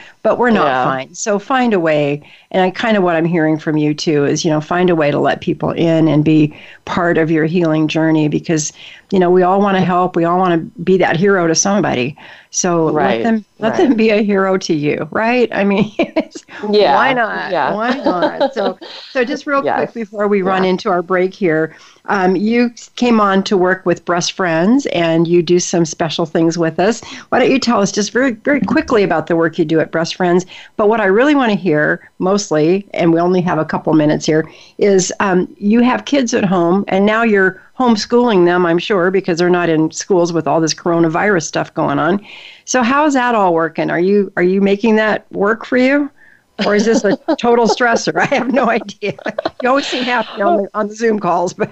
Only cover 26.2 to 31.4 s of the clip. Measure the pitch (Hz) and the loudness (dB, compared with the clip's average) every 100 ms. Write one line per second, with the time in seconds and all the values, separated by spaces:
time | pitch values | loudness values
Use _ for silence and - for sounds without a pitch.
26.2 | 165 170 165 170 160 160 190 233 - - | -4 0 0 0 -2 0 0 -2 -6 -18
27.2 | - 226 254 262 - 233 196 - 202 233 | -4 0 2 0 0 0 0 -2 -4 -2
28.2 | 269 - - 285 190 294 311 233 185 165 | -2 -2 -2 -2 0 -2 0 0 2 0
29.2 | 156 170 165 160 156 160 156 165 165 - | -2 0 0 -2 0 0 0 -2 -4 -2
30.2 | 180 175 175 - - - 208 226 196 202 | 0 0 -2 -12 -12 -2 0 2 2 2
31.2 | 285 285 | 2 2